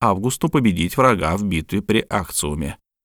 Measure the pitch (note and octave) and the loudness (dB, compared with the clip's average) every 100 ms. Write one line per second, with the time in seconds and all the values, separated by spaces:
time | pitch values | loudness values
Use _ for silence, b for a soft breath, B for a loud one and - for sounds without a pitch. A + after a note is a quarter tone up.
0 | A#2+ F#2+ A#2 - D#3+ D#3 A#2 F2 F2 - | 0 2 -2 -2 0 2 2 2 -2 2
1 | C3 G#2 D#2 F#2 G#2 E2 D2+ G2+ - A2 | 2 4 0 -2 0 -2 -2 -4 0 -2
2 | - G2+ E2+ - D2 D2+ C#2+ - _ _ | 0 -4 -4 -6 -6 -6 -6 -10 _ _